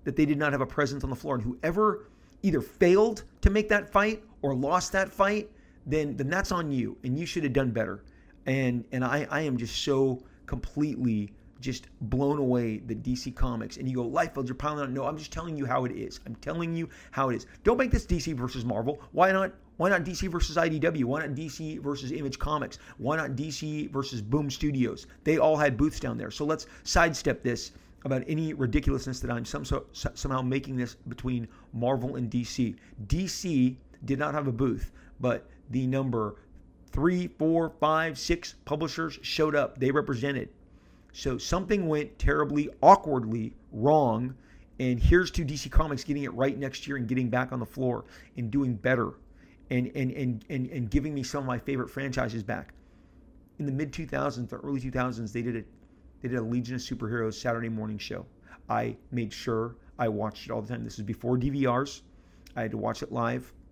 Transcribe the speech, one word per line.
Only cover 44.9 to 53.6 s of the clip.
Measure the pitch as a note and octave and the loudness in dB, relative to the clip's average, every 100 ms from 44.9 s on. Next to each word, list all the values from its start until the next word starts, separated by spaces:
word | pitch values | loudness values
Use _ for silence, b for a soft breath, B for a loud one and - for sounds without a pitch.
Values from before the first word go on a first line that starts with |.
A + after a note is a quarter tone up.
| B2 | 4
here's | - F3 F3+ | 8 8 6
to | - | -2
D | C#3+ C#3+ | -2 -4
C | - | 4
Comics | - D#3 C3+ | 4 4 -2
getting | - C#3+ | -2 -2
it | C3+ | -2
right | G#2 C#3 C3+ | 0 0 0
next | C3+ - - | -6 -8 -6
year | C#3 | -4
and | A2+ | 0
getting | B2+ A#2+ | 0 2
back | B2 B2+ | 2 0
on | B2+ | -4
the | A2 | -6
floor | - B2+ A#2 - B B - | -2 0 -2 -6 B B -8
and | A2+ | -2
doing | C#3 C3 | 0 0
better | A2 B2 B2+ G#2 - - B B B - | 0 2 2 0 -4 -20 B B B -4
and, | B2+ B2 | -2 -2
and, | C#3+ B2+ | -2 -2
and, | D3 B2+ A2+ - | -2 -2 -4 -6
and, | C#3 B2+ | -6 -4
and | D3+ A2+ | -4 -2
giving | C#3+ D3+ | 0 0
me | C#3+ | -6
some | B2+ C#3+ | -4 -4
of | C3 | -4
my | B2 | -4
favorite | - C3 A#2 | -2 -4 -4
franchises | - C#3 B2+ B2 A2+ | -6 -4 -4 -4 -4
back. | G2+ G2+ - - b b b b b - - - | -6 -8 -10 -20 b b b b b -20 -20 -8